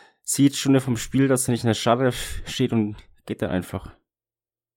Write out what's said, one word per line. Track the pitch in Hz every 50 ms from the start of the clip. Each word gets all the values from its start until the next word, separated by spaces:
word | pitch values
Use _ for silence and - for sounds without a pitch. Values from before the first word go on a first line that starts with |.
| - _ _ _
Sieht | _ - - - 139 135 135
schon | - - 135 135 131
vom | 127 135 120
Spiel, | 113 - - - 131 139
dass | 131 131 123 -
er | -
nicht | 120 110 120
in | 117
der | 107
Startelf | - - 120 117 123 135 127 - - - - - - -
steht | - - - 127 117 120
und | 113 107 104 107 - - _ _ _ _
geht | - 104 -
dann | 110 -
einfach. | - 92 90 - - 98 - - - _ _ _ _ _ _ _ _ _ _ _ _ _ _ _ _